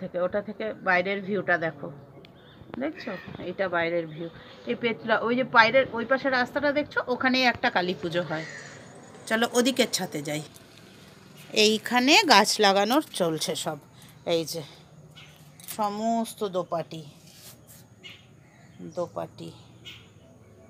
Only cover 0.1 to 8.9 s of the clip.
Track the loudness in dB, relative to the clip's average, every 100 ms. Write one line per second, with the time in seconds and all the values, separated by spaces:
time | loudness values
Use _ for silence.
0.1 | -4 -2 -4 -6 -8 -8 -4 0 2 2
1.1 | -4 -2 -2 0 0 0 -6 -12 -14 -20
2.1 | -20 -20 -20 -20 -20 -14 -6 -6 -6 -10
3.1 | -12 -12 -12 -8 -4 -2 0 0 -2 -4
4.1 | -8 -12 -14 -20 -12 -8 -2 -2 -2 0
5.1 | 0 2 0 4 6 6 6 2 -2 0
6.1 | 0 2 0 0 0 0 0 -2 -4 -4
7.1 | -2 2 4 2 2 0 0 0 -2 -4
8.1 | -2 -2 -6 -8 -14 -16 -18 -20